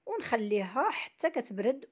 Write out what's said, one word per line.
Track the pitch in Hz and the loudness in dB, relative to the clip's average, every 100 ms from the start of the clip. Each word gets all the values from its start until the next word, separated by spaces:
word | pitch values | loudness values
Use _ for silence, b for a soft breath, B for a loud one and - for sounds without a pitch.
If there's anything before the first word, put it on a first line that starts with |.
| - | -6
ونخليها | 440 - 233 208 208 185 220 392 | -4 0 0 2 0 2 0 0
حتى | - - - 330 | 0 -8 -2 0
كتبرد | 302 240 196 208 269 - | 0 -4 0 0 0 -6